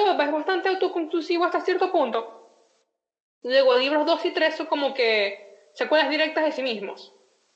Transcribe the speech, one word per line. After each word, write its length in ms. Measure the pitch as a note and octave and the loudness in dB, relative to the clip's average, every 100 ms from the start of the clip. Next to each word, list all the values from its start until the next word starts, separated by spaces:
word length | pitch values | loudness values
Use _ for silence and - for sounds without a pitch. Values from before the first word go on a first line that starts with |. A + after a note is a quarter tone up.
| G#4 | 2
es 200 | E4 C#4+ | 2 0
bastante 380 | D#4 D4+ F#4+ F#4+ | -2 -2 -2 -2
autoconclusivo 760 | F#4+ F#4 F4 D#4 E4+ D#4 E4+ E4+ | -2 -2 -2 -4 -4 -2 0 0
hasta 160 | E4 | 0
cierto 300 | D#4+ F#4 F#4 | -2 0 0
punto. 580 | F4+ B3+ A3+ - - - _ _ _ _ _ _ _ _ _ | 0 0 -2 -6 -14 -20 _ _ _ _ _ _ _ _ _
Luego, 320 | A#3+ C4 C4 B3 | 0 4 6 4
libros 300 | C4 D4+ D4+ | 4 2 2
dos 180 | D#4+ F4 | 0 0
y 60 | |
tres 240 | - D#4 D#4 | 0 0 0
son 120 | D#4 | -4
como 260 | D4+ C#4 | -2 -2
que 760 | - A3+ G#3+ G3+ - - - _ | 0 2 2 0 -4 -14 -20 _
secuelas 360 | - A#3+ D#4 C#4 | -6 0 2 2
directas 360 | D4 D#4 D#4 D#4 | 0 0 0 -2
de 60 | |
sí 120 | D4 | -2
mismos. 500 | A#3+ G#3+ F#3+ - - _ _ _ _ | -4 -6 -10 -14 -18 _ _ _ _